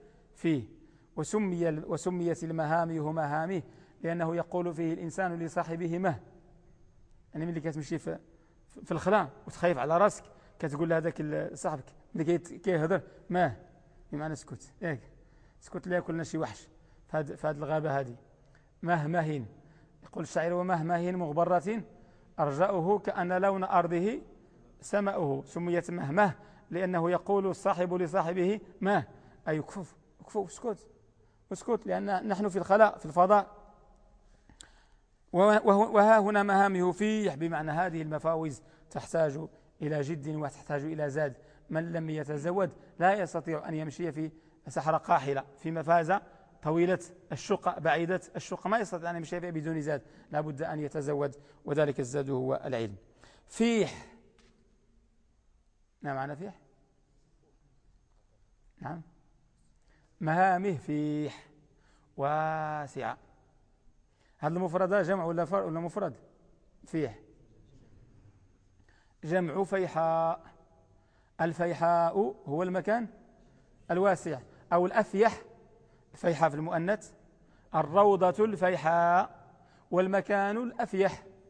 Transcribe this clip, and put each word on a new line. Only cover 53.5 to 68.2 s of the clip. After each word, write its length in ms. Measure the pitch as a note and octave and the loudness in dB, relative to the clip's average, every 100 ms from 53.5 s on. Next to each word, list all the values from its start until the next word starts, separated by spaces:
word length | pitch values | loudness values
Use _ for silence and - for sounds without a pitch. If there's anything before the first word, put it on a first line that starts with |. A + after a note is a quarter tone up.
| - A#3 A3+ D#3 - - - - _ - _ _ _ _ _ _ _ _ _ _ _ _ _ _ _ | 0 2 4 0 -4 -18 -20 -20 _ -20 _ _ _ _ _ _ _ _ _ _ _ _ _ _ _
ما 120 | D#3 | -8
معنى 220 | C3+ C3+ C#3+ | -6 -6 -10
فيح؟ 240 | G3 - _ _ _ _ _ _ _ _ _ _ _ _ _ _ _ _ _ _ _ _ _ _ | -12 -16 _ _ _ _ _ _ _ _ _ _ _ _ _ _ _ _ _ _ _ _ _ _
نعم، 220 | B2+ E3 - _ _ _ _ _ _ _ _ _ _ _ | -12 -12 -16 _ _ _ _ _ _ _ _ _ _ _
مهامه 560 | D#3 E3+ F#3+ F3+ G3 D#3 | -2 2 4 2 0 -4
فيح 720 | - D3+ D3+ D3+ D3 - - _ _ _ _ _ _ - | -4 -4 -2 -2 -6 -8 -20 _ _ _ _ _ _ -4
واسعة. 1000 | C#3 D#3 D#3 D#3+ D#3 D3+ C#3 C3+ A2+ B2+ - _ _ _ _ _ - _ _ _ _ _ | -2 0 -2 -2 -4 -6 -8 -8 -8 -8 -16 _ _ _ _ _ -20 _ _ _ _ _
هذا 160 | D3+ | -4
المفرد 400 | E3+ F#3 F3 F#3 | -2 -2 0 2
جمع 300 | G3+ E3 G3 | 2 2 0
ولا 200 | E3+ E3 | 0 -2
فر-، 200 | E3 G3 | 0 -2
ولا 160 | F#3 D#3+ | -2 -4
مفرد؟ 340 | E3+ G#3 F3+ - - _ _ _ _ _ - | -6 -4 -6 -8 -20 _ _ _ _ _ -8
فيح. 320 | E3 C3+ G2+ - - - - - - - - - - | -4 -4 -6 -20 -20 -20 -20 -20 -20 -20 -20 -20 -20